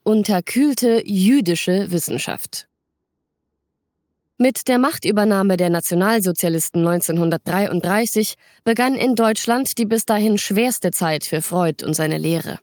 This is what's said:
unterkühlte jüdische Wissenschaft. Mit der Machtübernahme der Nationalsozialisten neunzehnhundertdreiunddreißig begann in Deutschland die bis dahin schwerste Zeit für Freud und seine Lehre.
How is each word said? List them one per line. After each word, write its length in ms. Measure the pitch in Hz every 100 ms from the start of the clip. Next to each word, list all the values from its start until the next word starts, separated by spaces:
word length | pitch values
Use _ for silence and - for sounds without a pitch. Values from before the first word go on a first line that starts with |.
unterkühlte 1000 | - 214 202 185 - 247 294 254 240 226 -
jüdische 840 | 196 190 277 175 170 - 185 185
Wissenschaft. 760 | 175 - 139 - - - - - _ _ _ _ _ _ _ _ _ _ _ _ _ _ _ _ -
Mit 300 | 247 240 -
der 120 | 247
Machtübernahme 760 | 262 - - 214 208 196 196 180
der 140 | 175
Nationalsozialisten 1120 | 170 - 175 196 226 180 165 175 165 - 175
neunzehnhundertdreiunddreißig 1500 | 170 175 - 170 165 165 - 180 202 175 175 202 233 220 214 - _ _
begann 320 | - 226 254 269
in 180 | 262
Deutschland 640 | 226 226 220 - 240 269 -
die 80 | 214
bis 180 | 226
dahin 320 | - 214 214 202
schwerste 540 | - 202 247 - 180
Zeit 340 | - 165 151
für 180 | - 156
Freud 440 | - 180 170 151 -
und 80 |
seine 240 | 156 156 156
Lehre. 400 | 156 165 156 -